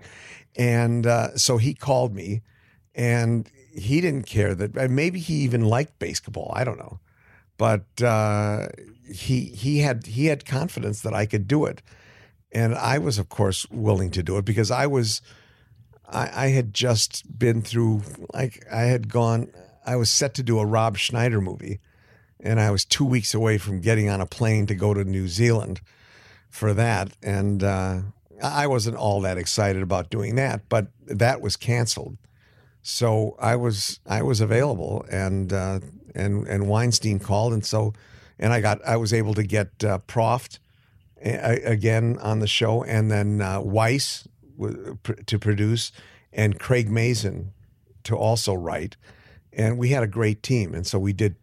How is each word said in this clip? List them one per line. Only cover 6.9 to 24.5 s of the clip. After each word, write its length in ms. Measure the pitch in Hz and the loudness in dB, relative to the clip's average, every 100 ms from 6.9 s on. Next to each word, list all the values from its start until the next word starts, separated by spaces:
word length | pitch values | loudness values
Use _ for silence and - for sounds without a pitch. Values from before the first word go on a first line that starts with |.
| - - _ _ - _ - | -18 -20 _ _ -20 _ 0
But, 440 | 113 107 95 - | 2 2 -2 0
uh, 680 | 120 110 107 104 104 104 - - - - - | 2 4 2 2 0 -2 -6 -12 -20 -20 -16
he, 360 | 95 - 131 - | -8 -2 0 -2
he 340 | 101 123 147 | -6 -2 2
had, 280 | 143 120 127 | 2 0 -4
he 180 | 113 151 | 0 0
had 200 | 143 - | 0 -2
confidence 560 | 131 175 - 107 104 | -4 -4 -4 -6 -6
that 120 | 110 | -4
I 120 | 104 104 | -2 0
could 200 | 107 98 | 0 2
do 180 | 143 - | 2 2
it. 160 | - - - - - - _ _ | -4 -14 -20 -20 -20 -20 _ _
And 220 | - 117 | 0 0
I 240 | 117 120 139 | 0 0 0
was, 220 | 165 107 | 0 -2
of 100 | 95 | -4
course, 400 | - 101 92 - | 0 0 0 -6
willing 400 | - 107 95 95 | -2 0 2 0
to 120 | 90 | -2
do 140 | 82 95 | -2 -2
it 60 | |
because 280 | 101 110 104 | 0 0 0
I 160 | 127 143 | 0 2
was, 340 | 139 113 107 - - _ _ _ - _ _ - | 2 0 -2 -8 -20 _ _ _ -20 _ _ -10
I, 360 | - - - 135 | -6 -4 -2 0
I 20 | |
had 260 | 135 117 | 2 0
just 640 | 98 127 113 - - - 110 | -2 2 2 0 -4 -12 0
been 240 | 117 117 | 0 2
through, 400 | 104 117 113 107 101 - - | -2 0 2 0 -4 -12 -12
like, 320 | - 131 - - | -6 -6 -8 -8
I 100 | 113 | 0
had 260 | 120 127 110 | 2 2 0
gone, 440 | 120 117 117 117 - 92 _ - | 0 2 2 -2 -10 -20 _ -4
I 100 | 123 | 0
was 140 | 113 | 2
set 240 | - 143 | 2 0
to 100 | - | -2
do 160 | 123 110 | 0 2
a 60 | 104 | 2
Rob 320 | 110 113 95 | 2 2 0
Schneider 440 | - 120 120 113 | -2 0 2 2
movie, 380 | 95 - - 98 - _ _ _ _ _ | 0 -4 -8 -10 -10 _ _ _ _ _
and 200 | 104 110 | 0 2
I 120 | 107 | 2
was 140 | 98 - | 2 0
two 200 | - 139 | 0 2
weeks 300 | 123 104 107 | 2 0 0
away 240 | 113 107 | 2 2
from 220 | 104 95 | 0 -2
getting 280 | 87 113 104 | 2 2 2
on 100 | 98 | 0
a 60 | 90 | -2
plane 400 | - 117 | 0 2